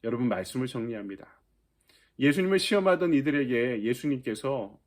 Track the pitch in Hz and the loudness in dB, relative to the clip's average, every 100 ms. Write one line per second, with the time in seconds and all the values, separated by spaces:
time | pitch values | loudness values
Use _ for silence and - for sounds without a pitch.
0 | 117 117 123 92 92 131 127 123 117 113 | -4 -2 0 -2 -4 -6 -6 -6 -8 -8
1 | 101 98 - _ _ _ _ _ _ _ | -10 -14 -18 _ _ _ _ _ _ _
2 | _ - 135 147 185 190 - 208 190 175 | _ 0 2 4 2 2 2 2 4 4
3 | 175 147 139 143 127 120 123 117 107 123 | 4 2 2 0 0 0 0 0 -2 -2
4 | 147 135 127 107 135 135 101 - | -2 -4 -4 -4 -4 -4 -6 -14